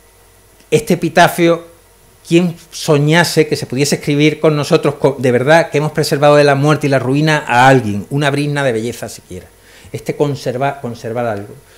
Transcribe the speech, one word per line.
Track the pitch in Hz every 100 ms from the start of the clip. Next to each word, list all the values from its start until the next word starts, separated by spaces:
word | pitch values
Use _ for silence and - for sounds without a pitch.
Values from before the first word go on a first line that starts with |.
| _ _ _ _ _ _ -
"Este | 151 -
epitafio, | 175 165 180 165 - 170 165 - _ _ _ _ _ -
¿quién | 165 180 160 -
soñase | - - 143 147 165 160 - 156
que | 143
se | -
pudiese | 127 143 -
escribir | - 143 151 151
con | 160 147
nosotros, | 139 160 151 -
co-, | 143 131
de | 127
verdad, | 120 131 165 156
que | 147
hemos | 151
preservado | - 147 143 147 147
de | 143
la | 139
muerte | 147 151 147
y |
la | 135
ruina | 120 143 156 151 -
a | 120 131
alguien, | 131 110 101 92
una | 143 147
brizna | 143 147 143
de | 135
belleza | 110 117 117 113
siquiera?". | - - 90 - _ _ - 95
Este | 123 - 147
conserva-, | 147 135 139 123 139 -
conservar | 123 113 117 117 120
algo. | 101 101 131 _